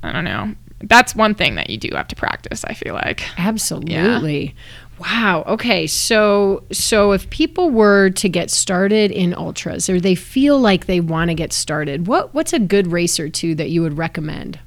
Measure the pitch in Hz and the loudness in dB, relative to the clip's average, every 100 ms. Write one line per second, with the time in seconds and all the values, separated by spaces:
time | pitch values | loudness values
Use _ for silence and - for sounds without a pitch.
0 | - - 175 98 214 214 - - 208 233 | -6 -6 -4 -4 -6 -8 -16 -16 4 4
1 | 247 - 214 214 147 80 - 107 - - | 4 2 0 2 -2 -2 -6 -6 -6 -6
2 | - - - - - - - 220 - - | -6 -4 -4 -4 -8 -10 -10 -10 -8 -6
3 | - - - - 180 220 - 156 151 160 | -6 -6 -8 -2 -2 -2 -4 -6 -6 0
4 | 190 240 160 147 143 - - - - - | 0 0 0 -2 -4 -10 -20 -20 -20 -14
5 | - 226 220 170 - 208 240 190 160 - | -4 0 2 0 0 -2 0 0 0 -2
6 | - 220 208 202 196 196 - 196 - 220 | 2 2 4 4 2 0 -4 -4 0 4
7 | 202 190 - - 311 - 349 233 208 202 | 4 2 0 -2 0 2 2 6 6 6
8 | 190 185 202 175 175 - - 180 196 214 | 4 2 -2 -2 -2 -2 0 0 2 4
9 | 208 - 180 - 170 151 175 160 - 185 | 2 2 0 0 -6 -6 -8 -6 0 0
10 | 185 180 - 262 285 277 233 190 - 180 | 2 0 0 2 4 6 4 2 0 -2
11 | 165 160 170 165 156 - - 151 147 139 | 0 0 -2 -2 -4 -4 -4 -4 -4 -4
12 | 175 311 - 285 320 330 190 196 180 170 | 0 0 0 -4 0 0 2 2 2 0
13 | 175 - 156 - 165 156 160 165 165 147 | 0 -2 -4 -4 -2 -2 0 0 0 -2
14 | 160 - 156 151 - 156 | -4 -4 -6 -8 -10 -12